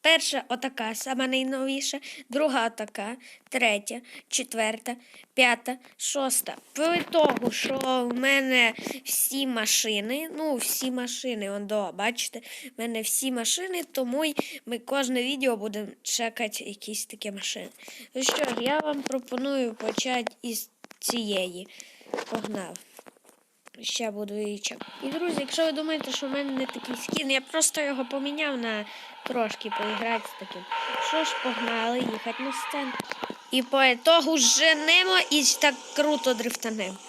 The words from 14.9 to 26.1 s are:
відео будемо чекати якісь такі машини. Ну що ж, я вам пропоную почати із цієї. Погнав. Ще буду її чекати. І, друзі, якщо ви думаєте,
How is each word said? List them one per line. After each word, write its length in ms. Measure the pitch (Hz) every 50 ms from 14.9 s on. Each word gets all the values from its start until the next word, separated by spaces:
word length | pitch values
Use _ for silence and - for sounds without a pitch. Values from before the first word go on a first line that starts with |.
| 277 277 269 247 254 247 247
відео 340 | 262 285 269 269 254 233
будемо 300 | 202 202 220 202 214 208 202 - _
чекати 600 | _ - - - 233 226 226 - 233 214 214 - -
якісь 420 | - 202 - - 208 214 208 -
такі 260 | _ - 208 - 208
машини. 380 | 196 196 - - - 208 - 208 - - - - - - 233 - _
Ну 80 | 262 262
що 120 | - -
ж, 200 | - 302 262 240 226
я 180 | 233 262 285 311
вам 220 | 311 302 294 285
пропоную 720 | 269 - 269 262 247 - 254 247 262 277 277 269 247 233 220
почати 600 | - 220 220 214 - - 262 254 247 233 - - _
із 280 | - 240 226 - - _ _ _ - _ - _
цієї. 680 | - - 247 240 220 208 202 190 185 185 175 180 196 - - - - - - - - - - - - -
Погнав. 480 | 226 226 208 208 214 202 185 165 175 - - _ - - _ - _ _ _ - _ _ _ _ _ _ _ - - 240
Ще 300 | 226 - - - 233 220
буду 220 | 202 208 208 202 202
її 260 | 214 214 208 208 202
чекати. 320 | - - - - - - - - -
І, 40 |
друзі, 280 | 269 285 330 349 349 311 -
якщо 260 | 277 262 - 330 330
ви 60 | 320
думаєте, 400 | 294 302 311 311 320 302 285 262